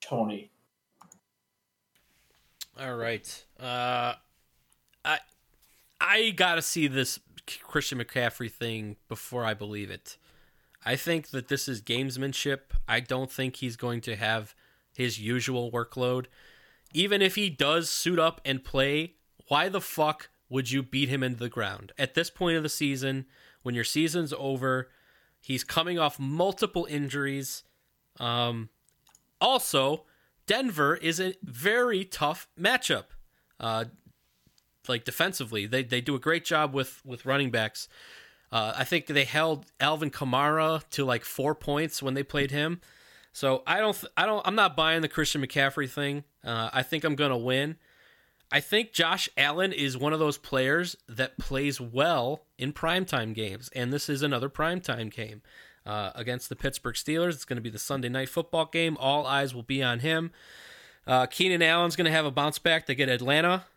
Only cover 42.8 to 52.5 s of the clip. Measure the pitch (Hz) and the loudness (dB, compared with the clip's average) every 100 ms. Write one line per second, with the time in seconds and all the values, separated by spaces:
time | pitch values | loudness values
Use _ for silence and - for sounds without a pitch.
42.8 | - - - - _ - 135 131 - 185 | -10 -20 -20 -20 _ -2 2 2 2 2
43.8 | 220 - - - 202 214 185 214 190 143 | 2 0 -2 0 2 2 2 4 4 4
44.8 | 160 165 156 - 147 151 135 147 135 151 | 2 2 0 0 0 0 0 2 2 2
45.8 | 131 - 143 143 - _ - 113 113 131 | -4 -2 -2 -4 -8 _ -4 -2 0 -2
46.8 | - 160 156 143 143 120 123 131 151 160 | -2 -2 0 2 2 2 2 0 0 -6
47.8 | _ _ _ _ _ _ _ 143 - 214 | _ _ _ _ _ _ _ -2 2 0
48.8 | 220 - 165 185 - - 143 160 190 147 | 2 0 2 0 0 2 2 2 0 0
49.8 | 139 127 147 156 151 143 - 135 131 160 | -2 0 0 2 2 0 -2 0 2 2
50.8 | 175 - - 117 131 - - 135 143 135 | 0 -8 -10 -4 -4 -4 -4 -2 -2 -2
51.8 | 120 123 165 151 120 151 _ | -4 0 2 2 0 -4 _